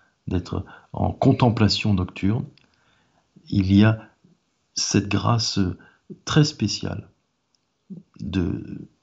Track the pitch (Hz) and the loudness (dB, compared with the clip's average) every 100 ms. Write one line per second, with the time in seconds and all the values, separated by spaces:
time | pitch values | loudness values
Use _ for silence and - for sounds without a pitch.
0 | _ _ - 90 90 87 - - _ - | _ _ -6 -4 -4 -8 -8 -14 _ -4
1 | 92 - 135 131 123 107 104 - 110 95 | -4 0 2 4 4 4 2 2 0 0
2 | 92 - 95 117 - - _ _ _ _ | -2 -2 -2 -2 -4 -14 _ _ _ _
3 | _ _ _ _ - - 92 98 107 110 | _ _ _ _ -4 0 4 6 6 2
4 | - _ _ _ _ _ _ - - 110 | -6 _ _ _ _ _ _ -8 -2 -2
5 | 98 98 98 117 110 - 92 95 - _ | 0 -2 0 0 -2 -2 -4 -4 -14 _
6 | - - - - 147 - 104 - 98 98 | -20 -16 -2 2 2 0 -4 -4 -8 -8
7 | - _ _ _ _ _ _ _ - 190 | -12 _ _ _ _ _ _ _ -20 -20
8 | - - - 92 85 - - - - _ | -20 -14 -6 -2 -2 -4 -8 -14 -18 _